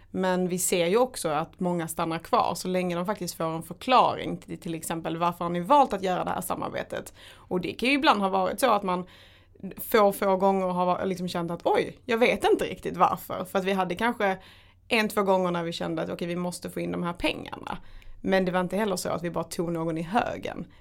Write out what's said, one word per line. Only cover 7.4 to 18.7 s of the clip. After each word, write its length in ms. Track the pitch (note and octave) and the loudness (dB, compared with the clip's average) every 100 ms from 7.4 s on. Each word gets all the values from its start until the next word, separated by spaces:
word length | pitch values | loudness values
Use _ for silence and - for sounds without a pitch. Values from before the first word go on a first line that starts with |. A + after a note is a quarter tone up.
| - F3+ | -4 -4
det 120 | E3+ | -2
kan 160 | - B3 | -2 0
ju 60 | |
ibland 260 | C#4+ D4+ G3+ | 2 4 4
ha 80 | F#3+ | 2
varit 320 | F#3+ F#3 G#3 | 2 0 2
så 100 | C4 | 2
att 120 | G3+ | 2
man 240 | F#3+ F3+ F3+ - - - _ - F#3 - - | 2 -2 -4 -14 -20 -20 _ -16 -14 -12 2
få, 220 | A3+ G3+ | 6 6
få 240 | G3 G3+ F#3+ | 4 2 4
gånger 300 | G3 F#3+ F#3 | 4 4 0
har 200 | F3+ F3+ | 0 0
va-, 180 | F3 | 0
liksom 240 | F#3+ F3 F3+ | -2 -4 -4
känt 220 | F3+ E3+ | -4 -4
att, 100 | E3+ | -2
"Oj, 340 | - G#4 E3+ - | 2 2 0 -4
jag 140 | - A3+ | -2 2
vet 260 | A#3 - | 4 4
inte 200 | F#4+ G#4 | 4 2
riktigt 320 | F3 F3 - E3+ | 0 -4 -4 2
varför." 480 | F3+ F3 - - | 2 0 -6 -8
För 140 | F3+ G3 | -4 -2
att 60 | |
vi 80 | F#3 | 0
hade 220 | G3 F3+ | 0 -2
kanske 440 | F3+ A#3 A#3+ G3 F#3 - - - _ - | -2 -2 0 0 -2 -8 -20 -20 _ -2
en, 200 | A3+ G#3+ | 0 0
två 140 | G#3+ | 2
gånger 280 | G3 F#3+ F3+ | 2 4 2
när 120 | F3 | 0
vi 100 | E3+ | -4
kände 300 | E3+ F3 D#3+ | -4 -4 -4
att, 80 | F3 | -4
"Okej, 180 | F3 F3 | -4 -6
vi 80 | F3 | -4
måste 340 | F3+ F3 F3+ | -4 -6 -8
få 100 | F3 | -6
in 120 | F3 | -4
de 100 | F3 | -4
här 100 | F3 | -4
pengarna." 640 | F3 D#4 - - - - - - - - - | -2 -2 -4 -8 -12 -10 -10 -12 -18 -16 -8
Men 240 | F#3+ F#3+ | 2 2
det 80 | F3+ | 4
var 80 | F3+ | 0
inte 160 | F3+ | 0